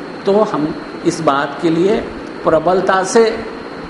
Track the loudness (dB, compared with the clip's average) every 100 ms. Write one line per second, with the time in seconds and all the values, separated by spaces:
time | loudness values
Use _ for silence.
0 | -12 -6 0 2 2 0 -2 -4 -10 -4
1 | -2 0 2 2 0 -2 0 2 2 2
2 | -2 -10 -12 -4 2 2 4 2 2 0
3 | 2 4 4 2 -8 -12 -12 -12 -12